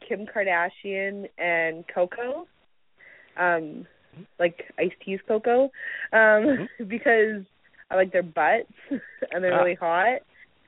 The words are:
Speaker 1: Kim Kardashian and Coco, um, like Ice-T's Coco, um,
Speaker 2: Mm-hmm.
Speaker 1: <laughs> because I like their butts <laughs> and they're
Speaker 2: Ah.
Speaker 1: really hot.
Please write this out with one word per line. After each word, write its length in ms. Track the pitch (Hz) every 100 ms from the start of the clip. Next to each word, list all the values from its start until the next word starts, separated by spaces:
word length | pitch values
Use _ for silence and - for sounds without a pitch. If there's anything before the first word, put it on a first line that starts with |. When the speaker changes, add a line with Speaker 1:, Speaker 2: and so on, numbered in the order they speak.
| -
Speaker 1:
Kim 200 | 185 208
Kardashian 1000 | 220 190 175 180 - 202 190 196 202 196 -
and 460 | 175 170 165 160 170
Coco, 520 | - 180 - 247 302 349 _ _ _ _ _ - - _ -
um, 480 | 180 170 156 156 180 _ _ 156 196 -
like 240 | 175 - - -
Ice-T's 420 | 175 - - 196 -
Coco, 360 | 220 240 247
um, 60 | 269 - - - -
Speaker 2:
Mm-hmm. 720 | 220 220 214 214 262 202 -
Speaker 1:
<laughs> 40 | 208
because 540 | 226 269 226 220 208 190 _ _ _ -
I 40 | 185
like 160 | 190
their 100 | 180
butts 480 | 175 160 156 226 - - -
<laughs> 400 | 262 - - -
and 120 | 175
they're 100 | 185
Speaker 2:
Ah. 80 | 180
Speaker 1:
really 140 | 180 175
hot. 440 | 170 175 208 262 - _ _ _